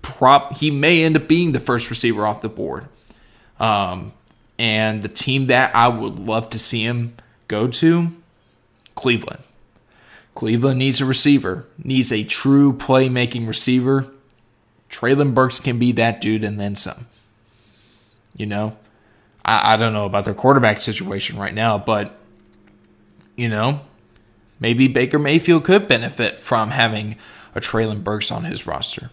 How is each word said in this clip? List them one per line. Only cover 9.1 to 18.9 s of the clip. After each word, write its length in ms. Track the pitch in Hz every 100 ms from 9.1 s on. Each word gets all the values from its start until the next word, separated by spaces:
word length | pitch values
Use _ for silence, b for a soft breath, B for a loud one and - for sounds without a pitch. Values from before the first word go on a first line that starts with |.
| 117 - - - _ _ _ _ b b b b
Cleveland 440 | - 110 117 135 131
needs 220 | 135 120
a 40 |
receiver, 640 | 131 131 147 143 92 92 - -
needs 280 | - 131 120
a 140 | 110
true 480 | 107 - 135 139 143
playmaking 720 | 131 - 131 131 123 120 120 113
receiver. 640 | 110 - 127 123 135 131 - _ _ _ _ _ _ _
Treylon 460 | - 117 139 143
Burks 260 | 127 127 -
can 180 | - 123
be 140 | 123
that 280 | 113 113 -
dude 220 | 104 110
and 160 | 107 104
then 160 | 101
some. 320 | 101 - - 120 _ _ _ _ b b b b b b b b -
You 100 | 107
know, 300 | 104 107 110 _